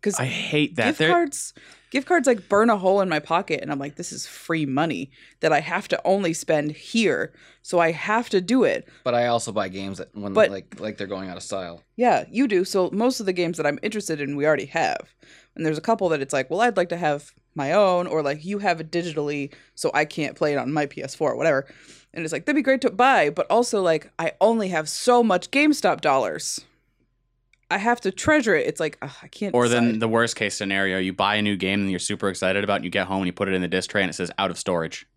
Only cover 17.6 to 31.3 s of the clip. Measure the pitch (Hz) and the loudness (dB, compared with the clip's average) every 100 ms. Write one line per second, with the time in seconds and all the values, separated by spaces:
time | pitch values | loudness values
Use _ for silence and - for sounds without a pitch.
17.6 | 139 180 202 180 175 156 143 147 160 202 | 0 4 4 4 0 -2 -2 -4 -6 -2
18.6 | 202 170 160 175 175 156 147 147 139 - | 0 -2 -2 -4 -4 -4 -4 -4 -6 -12
19.6 | _ - 160 - 151 - 147 - 151 143 | _ -4 -2 0 0 -2 -6 -2 0 0
20.6 | 123 151 143 - 135 - 151 120 156 135 | -2 -2 -2 -6 -12 -4 -2 0 2 2
21.6 | 139 - - - _ - 160 156 - 302 | -2 -16 -20 -20 _ -10 -6 -4 0 0
22.6 | 262 262 - 190 254 247 151 151 - 214 | 2 2 0 4 4 6 4 0 2 2
23.6 | 240 214 180 160 - - 165 - 202 226 | 2 2 2 2 -2 -6 -6 2 2 4
24.6 | 196 170 151 - - 247 233 180 - 269 | 0 -2 -2 -2 4 6 6 2 2 2
25.6 | 302 294 196 147 156 135 104 78 - - | 4 4 2 2 2 2 2 -4 -6 -8
26.6 | - _ _ _ _ _ _ _ _ _ | -12 _ _ _ _ _ _ _ _ _
27.6 | _ 185 214 240 - - - 302 226 165 | _ -2 0 0 -2 -4 2 2 4 2
28.6 | 135 156 160 - 143 - - - 202 123 | 2 -2 -6 -6 -14 -14 -20 -8 -2 2
29.6 | 120 120 120 110 113 113 117 - 104 - | 4 4 2 0 0 2 0 0 -4 -4
30.6 | 98 98 98 92 95 90 98 | -4 0 0 0 -2 0 0